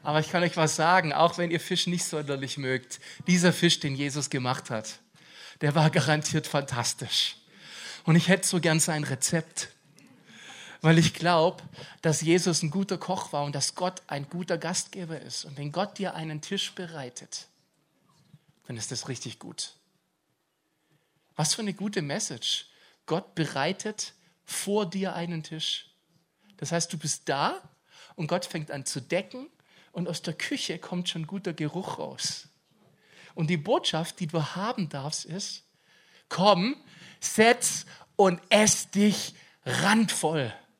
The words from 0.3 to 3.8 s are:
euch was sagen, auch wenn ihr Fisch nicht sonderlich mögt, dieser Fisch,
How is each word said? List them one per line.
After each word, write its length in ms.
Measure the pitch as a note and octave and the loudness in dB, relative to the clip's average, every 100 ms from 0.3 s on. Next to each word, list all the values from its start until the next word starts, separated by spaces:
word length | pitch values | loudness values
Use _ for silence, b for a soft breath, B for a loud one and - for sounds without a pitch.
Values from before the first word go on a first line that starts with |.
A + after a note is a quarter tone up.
| F3 | 0
euch 160 | F3 F3 | 0 2
was 180 | D#3 - | 2 4
sagen, 380 | D#3+ F#3 D#3+ | 4 4 4
auch 240 | C#3+ E3+ E3+ | 4 4 4
wenn 120 | E3+ | -2
ihr 100 | E3 | -2
Fisch 260 | - F3 - | -2 -2 0
nicht 180 | F3 | -2
sonderlich 540 | - D#3 C#3+ C#3 C3+ - | -2 -4 -4 -4 -4 -4
mögt, 420 | C3 C3 - - B B - | -2 -2 -4 -16 B B 2
dieser 280 | F3+ F3 | 6 6
Fisch, 260 | - E3+ - | 6 4 4